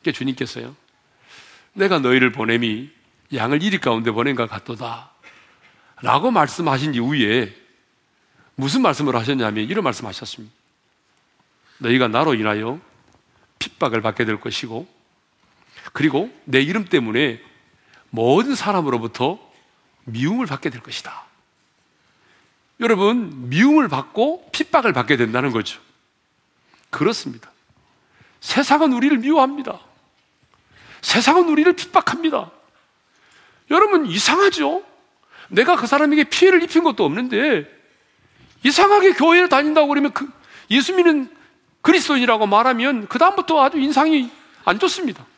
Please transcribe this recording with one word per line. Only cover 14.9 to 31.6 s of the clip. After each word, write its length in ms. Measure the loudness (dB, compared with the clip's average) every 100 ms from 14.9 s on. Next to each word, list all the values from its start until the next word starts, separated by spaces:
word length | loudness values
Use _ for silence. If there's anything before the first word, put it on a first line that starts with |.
| _ _ _ _ _ _ _ _ -20 -18
그리고 400 | -2 -2 0 -6 -12
내 160 | -2 0
이름 240 | 0 -4
때문에 560 | -2 -2 0 -2 -2 -6 -18 _ _ _ _ _ _
모든 440 | -2 2 2 0
사람으로부터 840 | -4 -2 -2 -2 -4 -6 -4 -4 -4 _ _ _ _ _ _
미움을 420 | -12 -6 -4 -4 -6
받게 240 | -6 -8
될 120 | -10
것이다." 420 | -14 -14 -14 -18 -20 _ _ _ _ _ _ _ _ _ _ _ _ _ _ _
여러분, 680 | 0 2 2 0 -6 -12 -4
미움을 400 | 2 4 4 2
받고 600 | -2 -6 -2 -2 -4 _
핍박을 400 | -8 0 0 2
받게 240 | -2 0 0
된다는 340 | 0 0 -2
거죠. 300 | -4 -6 -12 _ _ _ _ _ _ _ _ _ _ _
그렇습니다. 600 | -2 -2 -2 -8 -14 -20 _ _ _ _ _ _ _ _ _
세상은 520 | -4 -2 2 4 4
우리를 240 | 2 2 0
미워합니다. 640 | 2 2 2 -2 -10 -12 _ _ _ _ _ _ _ _ _ _ -20 -12 -2
세상은 420 | 0 4 4 4
우리를 240 | 4